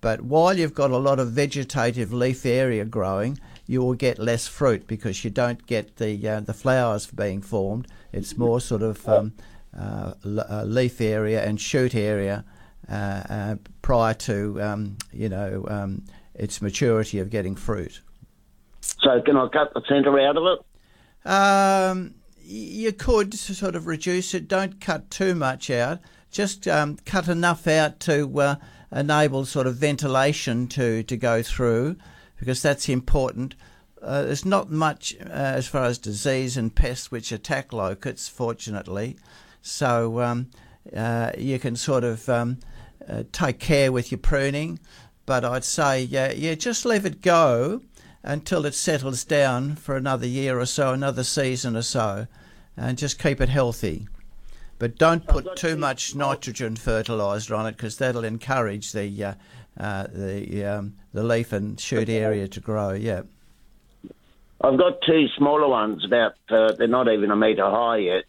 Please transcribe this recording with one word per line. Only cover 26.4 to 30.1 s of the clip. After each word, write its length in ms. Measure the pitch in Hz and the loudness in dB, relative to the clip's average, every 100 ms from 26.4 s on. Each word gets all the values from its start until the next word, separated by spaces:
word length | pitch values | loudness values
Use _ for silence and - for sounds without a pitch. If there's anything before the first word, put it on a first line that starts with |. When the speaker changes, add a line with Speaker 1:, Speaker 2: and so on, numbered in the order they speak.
| 202 - - | -2 -2 0
Speaker 1:
um, 300 | 151 147 151 - | 2 2 -4 -2
cut 220 | 196 170 | -2 0
enough 380 | 170 175 165 - | 2 2 2 2
out 320 | 156 151 - | 4 2 0
to, 380 | - 147 143 139 | 0 0 2 2
uh, 140 | 143 143 - - - | 2 2 -6 -20 -8
enable 540 | - 143 151 151 135 135 | -4 2 4 4 2 -2
sort 200 | 147 127 | 0 0
of 80 | 123 | 2
ventilation 920 | 147 143 147 | 0 0 2